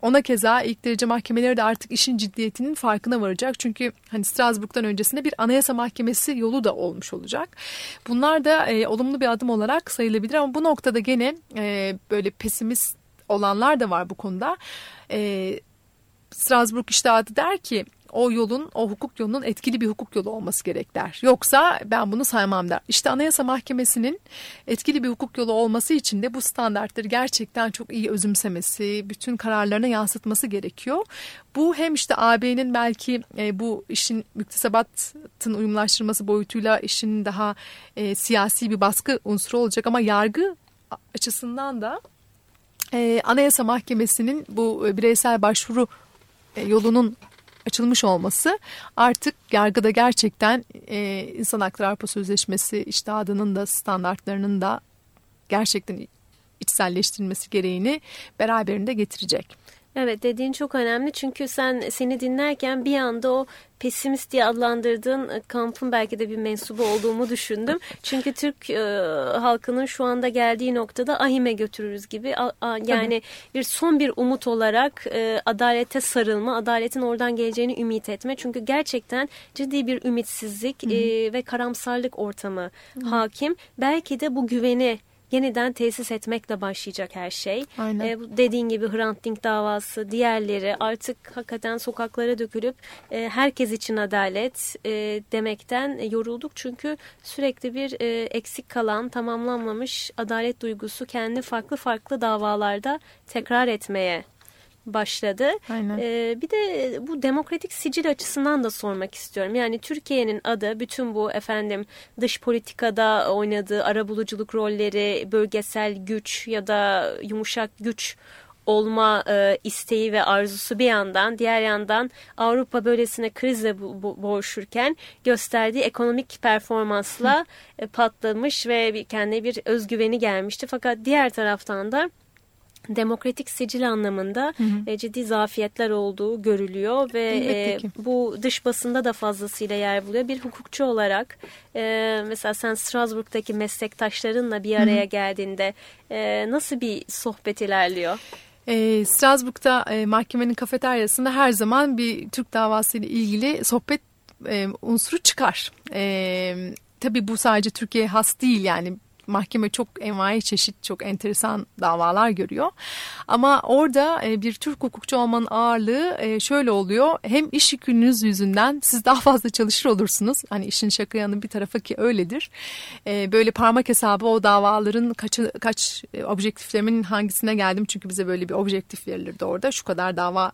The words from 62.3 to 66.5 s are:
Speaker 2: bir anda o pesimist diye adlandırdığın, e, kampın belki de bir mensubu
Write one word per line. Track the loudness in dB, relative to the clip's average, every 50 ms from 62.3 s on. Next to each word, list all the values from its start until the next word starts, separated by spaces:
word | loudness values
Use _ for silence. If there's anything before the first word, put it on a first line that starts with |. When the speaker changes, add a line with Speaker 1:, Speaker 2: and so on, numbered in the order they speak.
| 0 0 0 0 0 -2 -2 -2 -2 0 0
Speaker 2:
bir | 2 2 2
anda | 2 0 -2 0 0 0
o | 2 0 0 -4 -8 -20 -20 _ _ -6
pesimist | -4 -4 -4 -2 -2 -2 -2 -2 -2 0
diye | 2 4 4
adlandırdığın, | 4 4 2 2 2 2 2 0 0 0 0 0 0 0 0 -2 -4
e, | -6 -8 -8 -6
kampın | -4 -4 -4 -4 -4 -4 0 2
belki | 2 2 2 2 -2 -2
de | -2 -2
bir | -4
mensubu | -4 -2 -2